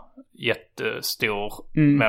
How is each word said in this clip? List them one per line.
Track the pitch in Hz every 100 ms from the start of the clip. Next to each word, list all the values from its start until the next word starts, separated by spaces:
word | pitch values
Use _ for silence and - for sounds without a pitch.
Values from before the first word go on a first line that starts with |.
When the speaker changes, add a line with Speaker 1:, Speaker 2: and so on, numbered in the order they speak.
| - - - -
Speaker 1:
jättestor, | 127 - - - 113 117 - - 117 101 104 - - -
Speaker 2:
Mm. | 147
Speaker 1:
mer | 143